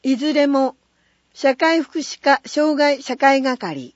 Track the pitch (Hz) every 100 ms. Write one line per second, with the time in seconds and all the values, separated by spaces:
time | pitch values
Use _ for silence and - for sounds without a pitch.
0 | 262 254 294 294 285 277 262 - _ _
1 | _ _ _ - 269 262 320 330 277 330
2 | 277 - 285 277 - - 302 285 294 277
3 | 277 247 277 269 262 254 185 139 123